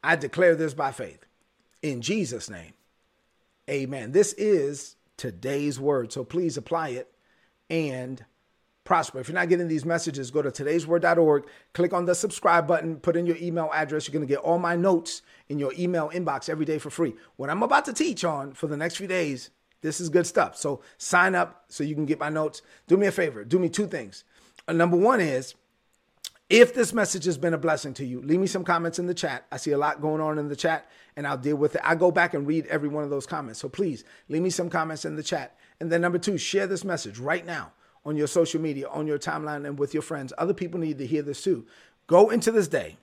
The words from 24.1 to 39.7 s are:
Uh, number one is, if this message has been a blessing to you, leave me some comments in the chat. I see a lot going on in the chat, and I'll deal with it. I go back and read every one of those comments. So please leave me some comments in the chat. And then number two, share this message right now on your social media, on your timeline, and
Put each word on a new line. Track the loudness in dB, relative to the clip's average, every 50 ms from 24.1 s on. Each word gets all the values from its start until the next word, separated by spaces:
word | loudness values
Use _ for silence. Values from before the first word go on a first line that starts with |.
| -16 -20 _ _ _ _ _ _ _ -16 _ -2
Uh, |
number | 2 2 4 4 6
one | 6 6 6 4 4
is, | 2 2 0 -2 -4 -6 -16 _ _ _ _ _ _ _ _ _ _ _ _ _ -18 -18 _ _ _ _
if | 10 10 10 8 8
this | 0 0 2
message | 2 0 0 0 -2 -2 -2
has | -2 -2 0
been | 0 -2 0
a | 0
blessing | 0 0 0 0 -2 -10 -8
to | -8 -8
you, | -8 -8 -8
leave | 0 2 2 2
me | 2
some | 0 0 -4 0
comments | 0 0 0 0 -2 -4 -4
in | -4
the | -4 -4
chat. | -4 -4 -6 -6 -6 -10 _
I | -12
see | -8 -2 0
a | 0 2
lot | 2 0 -2 -2
going | -2 -2 -2 0
on | -2 -2 -2 -2
in | -4 -6
the | -6
chat, | -2 0 0 0 -2 -6 _ _ _ -20 _ _
and | -8 -6
I'll | -6 -6 -2
deal | -2 -2 0
with | 2 2 0 0
it. | 0
I | 0 0 2
go | 4 4 4
back | 4 4 2 2 0
and | -4 -2
read | 0 0 -2 0
every | -2 -2 -2 -2 -2
one | -4 -4
of | -4 -4
those | -4 -6 -6
comments. | -6 -8 -8 -8 -8 -12 -10
So | -12 -10
please | -4 -2 -2 -2 -2 -6 -12 _ -20 -20 _ _
leave | -2 0
me | 0 0
some | 0 -2 -4 -2
comments | -2 -2 -4 -4 -6 -8 -8
in | -8 -8
the | -6
chat. | -6 -4 -4 -4 -6 -8 _ _ _ _ _ _
And | -2 0
then | 2 2
number | 2 2 0 0
two, | 0 0 -2
share | -2 -2 0 0 0 0
this | 0 -4 -4 -4
message | -4 -4 -4 -6 -10 -12 -8
right | -4 -4 -4 -4 -4
now | -6 -8 -8 -8 -12 _ _ _ _ _ _ _
on | -6 -2
your | 0 0
social | 2 4 2 2 4 2 -2
media, | -2 -2 -4 -6 -8 -8
on | -6 -6 -4
your | -2 -4 -4
timeline, | -4 -6 -6 -6 -6 -6 -8 -8 -8
and | -8